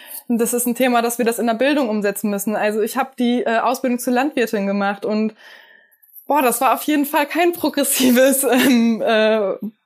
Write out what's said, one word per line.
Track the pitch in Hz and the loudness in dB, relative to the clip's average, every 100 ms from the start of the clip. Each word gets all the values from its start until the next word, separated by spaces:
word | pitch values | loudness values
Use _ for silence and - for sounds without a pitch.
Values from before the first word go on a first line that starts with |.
| - - - | -18 -16 -4
Und | 226 | -2
das | 233 | 0
ist | 240 247 | 0 -2
ein | |
Thema, | 233 254 240 | 0 2 2
dass | 233 240 | 0 0
wir | |
das | 226 233 | -2 0
in | 233 | -2
der | |
Bildung | 220 262 302 240 | 0 2 2 0
umsetzen | 214 202 196 214 | -2 -2 -2 -4
müssen. | 202 226 208 | -4 -4 -2
Also | 208 214 | -2 -2
ich | 202 247 | -2 -2
hab | 269 - | -4 -2
die, | 240 247 | -2 0
äh, | 240 226 | 0 0
Ausbildung | 233 254 262 240 | 0 -2 -2 -2
zur | - | 0
Landwirtin | 254 294 269 220 214 196 | 0 0 -2 -2 -2 -2
gemacht | 202 196 208 | -2 -2 -4
und | - 214 220 - - - - - _ _ _ _ - | -4 -2 -2 -6 -18 -20 -20 -20 _ _ _ _ -2
boah, | 285 | 0
das | 262 - | 2 2
war | 254 | 0
auf | 247 | 0
jeden | - 302 | 0 0
Fall | 285 311 294 | 0 0 -2
kein | 302 349 | 0 0
progressives, | 349 302 285 269 - 254 240 262 269 | 0 -2 -2 -2 2 4 4 4 2
<laughs> | 269 | 2
ähm, | 247 254 240 233 220 | 2 4 4 2 0
äh, | - 220 214 220 196 - 208 - | 0 2 2 2 0 -4 -8 -12